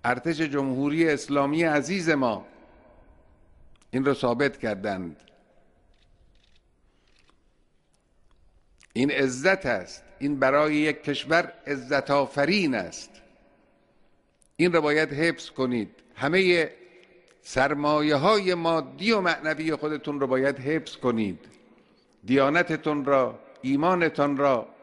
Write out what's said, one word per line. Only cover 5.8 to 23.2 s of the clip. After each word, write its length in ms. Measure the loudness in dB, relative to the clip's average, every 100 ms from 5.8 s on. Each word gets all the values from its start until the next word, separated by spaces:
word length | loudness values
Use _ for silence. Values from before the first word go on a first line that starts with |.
| _ _ _ _ _ _ _ _ _ _ _ _ _ _ _ _ _ _ _ _ _ _ _ _ _ _ _ _ _ _ _
این 180 | -2 0
عزت 540 | 2 0 0 0 0 -2
است، 380 | -4 -6 -18 -20 -8
این 200 | -6 0
برای 360 | 2 4 2 2
یک 280 | 0 -2
کشور 500 | -6 -6 0 0 0 -10 -8
عزت 440 | -8 -2 -2 2
آفرین 640 | 0 0 0 0 2 0 -2
است. 340 | -6 -12 -20 -20 -20 _ _ _ _ _ _ _ _ _ _ _ _ 0
این 180 | 2
رو 80 | 4
باید 320 | 4 2 0
حفظ 360 | 0 -2 -2 -12
کنید. 400 | -4 -2 0 -4 -10 _ -6
همهٔ 600 | 0 2 4 2 0 -6 -20 -20 -20 -20 _ _
سرمایه‌های 1120 | -6 0 0 2 0 2 2 2 2 2 0
مادی 580 | -2 0 -2 -4 -4 0
و 100 | 0
معنوی 540 | 0 -2 -4 -4 -2 -2
خودتون 440 | -4 -6 -6 -4
رو 80 | 0
باید 320 | 2 0 -2
حفظ 380 | -2 -4 -4 -4
کنید، 480 | -2 0 -2 -6 -16 -20 _ -20 _ _ _ _ 0
دیانتتون 800 | 2 4 2 0 -2 -2 -2 2
را، 340 | 2